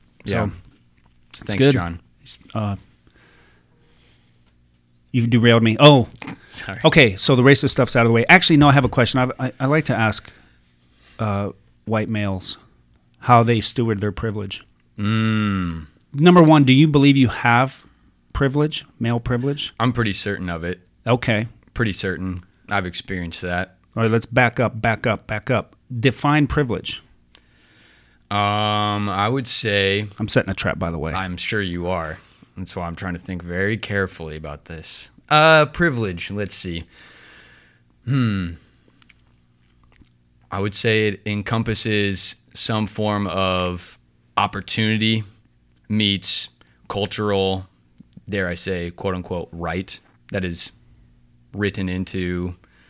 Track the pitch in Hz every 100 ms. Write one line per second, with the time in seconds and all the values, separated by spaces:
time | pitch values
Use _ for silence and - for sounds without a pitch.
0 | _ _ - 110 104 90 - _ _ _
1 | _ _ _ - - 101 135 127 85 87
2 | - _ - - - 113 104 98 - _
3 | _ _ _ _ _ _ _ _ _ _
4 | _ _ _ _ _ _ _ _ _ _
5 | _ 127 117 117 117 113 113 113 147 139
6 | 113 - - - - - - - 165 160
7 | 123 95 - 131 127 139 139 - 123 131
8 | 117 113 120 180 - 151 147 139 123 -
9 | 117 131 127 - 131 - 135 156 147 110
10 | 110 107 - - _ _ _ _ _ _
11 | _ - 110 98 101 - _ _ - 107
12 | 107 110 101 92 - - _ _ _ _
13 | _ _ - 120 117 113 - - 117 104
14 | 104 98 113 104 98 - - _ _ -
15 | 104 110 110 107 104 95 87 82 80 _
16 | _ 139 170 180 156 156 131 131 156 143
17 | 139 139 123 - 120 120 131 - - _
18 | _ _ _ - 139 143 151 - - -
19 | 117 117 120 123 135 143 - - 120 120
20 | 113 95 104 101 90 85 85 90 _ _
21 | - 117 - 107 117 - _ - 113 92
22 | 98 85 92 90 - _ - 101 90 85
23 | - 92 85 - 90 87 95 _ _ -
24 | 113 113 - 117 120 - 113 110 117 107
25 | 120 101 - 107 - 110 - _ - 120
26 | 113 113 147 151 143 - 139 87 - -
27 | - _ _ _ _ _ _ _ _ _
28 | _ _ - 101 101 104 107 107 104 104
29 | 104 95 104 135 123 - 113 101 98 98
30 | 104 - 107 131 - 95 95 - 85 82
31 | 80 85 95 90 - 107 95 87 87 90
32 | 80 90 - _ _ - 92 - 85 85
33 | 95 85 - 90 85 87 98 110 - 101
34 | 95 - 80 78 78 71 - 82 - -
35 | - _ - 151 160 160 147 - 170 123
36 | 104 85 - 101 101 - 92 85 82 _
37 | - - - - - - _ _ _ _
38 | - 135 117 98 87 82 _ _ _ _
39 | _ _ _ _ _ _ _ _ _ _
40 | _ _ _ _ _ 101 104 - 117 110
41 | 107 98 - 104 98 113 110 107 113 107
42 | 101 95 - - _ - - 110 104 -
43 | 107 104 101 90 92 90 90 90 - -
44 | _ _ _ - 101 101 - - 110 110
45 | 110 113 101 - _ _ _ _ - 107
46 | 104 98 - - - _ _ _ - 101
47 | 101 - 104 98 95 95 95 _ _ _
48 | _ - - 101 90 87 - 90 87 87
49 | 98 92 87 90 82 85 85 87 95 -
50 | _ _ _ 101 92 85 - - _ _
51 | _ _ _ _ _ 98 101 101 95 92
52 | 92 95 90 90 90 87 _ _ _